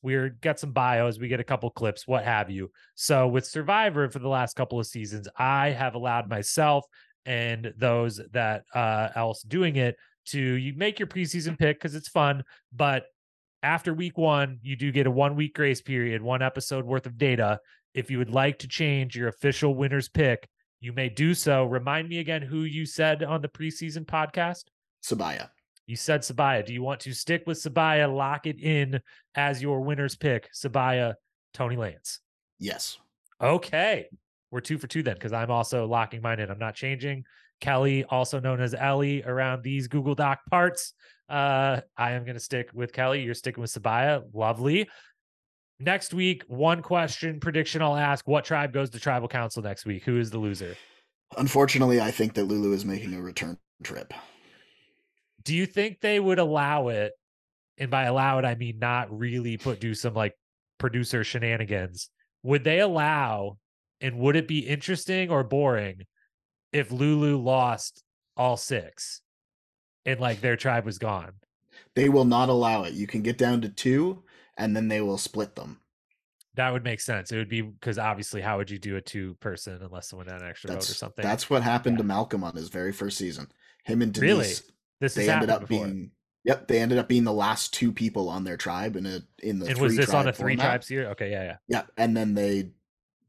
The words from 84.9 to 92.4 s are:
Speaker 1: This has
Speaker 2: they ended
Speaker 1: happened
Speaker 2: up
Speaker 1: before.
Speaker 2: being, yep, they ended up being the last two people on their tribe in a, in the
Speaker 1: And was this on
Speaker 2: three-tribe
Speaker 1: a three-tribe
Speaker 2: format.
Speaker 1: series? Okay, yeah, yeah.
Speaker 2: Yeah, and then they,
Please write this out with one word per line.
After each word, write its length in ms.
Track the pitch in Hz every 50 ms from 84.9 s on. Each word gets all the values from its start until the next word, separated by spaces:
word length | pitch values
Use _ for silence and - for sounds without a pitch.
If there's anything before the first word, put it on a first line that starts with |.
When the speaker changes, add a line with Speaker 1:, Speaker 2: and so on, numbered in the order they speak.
| _ _
Speaker 1:
This 160 | 139 135 -
has 120 | 107 104
Speaker 2:
they 40 | 104
ended 200 | 156 156 123 110
Speaker 1:
happened 0 | 113 101 -
Speaker 2:
up 40 | -
Speaker 1:
before. 160 | 117 104 104
Speaker 2:
being, 280 | 101 98 95 92 - _ _ _ _ _ _ _
yep, 220 | 117 135 135 - -
they 100 | 127 117
ended 160 | 117 117 123
up 120 | 123 117 -
being 160 | 123 123 117
the 80 | 117 104
last 400 | 107 101 104 110 - - - -
two 180 | - 123 117 107
people 380 | - 117 113 - 104 95 87
on 140 | 85 92 95
their 120 | 92 87
tribe 400 | 82 - 87 85 90 101 110 104
in 80 | 95 92
a, 160 | 98 92 90 - _ _ - -
in 160 | 107 107 95
the 80 | 90
Speaker 1:
And 120 | - 131 123
was 160 | 139 127 110
this 120 | 113 143 131
on 140 | - 143 139
Speaker 2:
three-tribe 100 | 131 120
Speaker 1:
a 20 | -
three-tribe 260 | 127 127 131 123 131
Speaker 2:
format. 180 | 131 123 127 -
Speaker 1:
series? 220 | - 131 135 131 107
Okay, 220 | 101 - 113 98
yeah, 140 | 104 98 95
yeah. 120 | 87 82 - _ -
Speaker 2:
Yeah, 180 | 120 113 - - _ -
and 180 | 113 117 110
then 160 | 113 110 107 101
they, 400 | 101